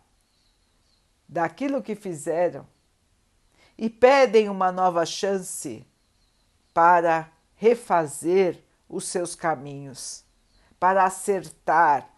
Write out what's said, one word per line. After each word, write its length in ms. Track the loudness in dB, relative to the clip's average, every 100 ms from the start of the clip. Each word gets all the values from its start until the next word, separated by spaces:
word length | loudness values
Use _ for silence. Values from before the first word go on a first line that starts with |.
| _ _ _ _ _ _ _ _ _ _ _ _ _
daquilo 540 | -4 -4 -4 -6 -4
que 140 | -6 -10
fizeram 720 | -10 -8 -4 -2 -2 -4 -16 _ _ _ _ _ _ _ _ _ _ -8
e 120 | -8
pedem 580 | 4 6 6 6 4 2
uma 240 | 0 -2
nova 340 | 0 0 0 -2
chance 800 | -4 -4 -4 -6 -12 -12 -14 -18 _ _ _ _ _ _ _ _
para 560 | 2 4 6 4 0 -4 _ _ _
refazer 1040 | 2 2 0 0 0 -6 0 2 2 -2 _ _ _
os 200 | -10 -8
seus 260 | -6 -8
caminhos, 920 | -6 -4 -4 -8 -16 -16 -16 -16 -16 _ _ _ _ _ _
para 260 | 0 2 2
acertar, 1040 | 0 -4 -4 -6 -10 0 2 4 2 -4